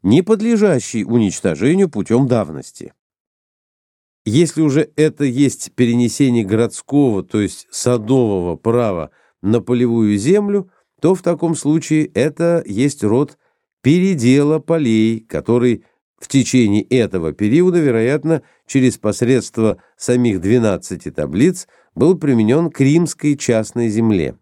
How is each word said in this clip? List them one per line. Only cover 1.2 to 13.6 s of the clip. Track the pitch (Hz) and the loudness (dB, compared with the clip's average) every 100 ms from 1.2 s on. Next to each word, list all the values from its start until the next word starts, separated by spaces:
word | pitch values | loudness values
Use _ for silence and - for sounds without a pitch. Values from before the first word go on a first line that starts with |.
| 101 - 98 76 117 180 185 | 0 0 -4 0 0 2 0
путём | 107 92 117 135 | -2 -2 0 2
давности. | 120 82 76 - - - _ _ _ _ _ _ _ _ _ _ _ _ _ - | 0 -2 -10 -14 -20 -20 _ _ _ _ _ _ _ _ _ _ _ _ _ -2
Если | 123 170 156 | 0 0 0
уже | 156 139 - - | 0 0 -2 0
это | 156 151 | -2 0
есть | 143 123 139 - - - | -4 0 0 -2 -14 -2
перенесение | 120 120 120 - 135 120 | 0 2 0 0 0 0
городского, | 98 110 117 - - 143 135 101 | 0 0 -2 -6 -4 0 2 0
то | - 110 | -4 -2
есть | 98 - - | -2 -6 -16
садового | - 123 123 107 131 117 95 87 78 | -4 -2 -2 0 0 2 -2 -4 -4
права | 113 120 113 87 73 _ _ _ | -2 -2 -2 -4 -8 _ _ _
на | 98 113 | -2 -2
полевую | 110 123 123 117 104 104 | 0 0 0 2 2 0
землю, | 123 202 202 202 185 _ _ _ | 2 0 0 -4 -6 _ _ _
то | 170 | 0
в | 185 | 0
таком | 175 170 170 | -2 -2 -2
случае | 156 147 160 - 156 151 | -2 0 -2 0 -2 -2
это | - 147 147 170 170 - | -2 -2 0 0 0 -2
есть | 101 143 - | -2 -2 -2
род | 107 117 147 _ _ _ | -2 0 -2 _ _ _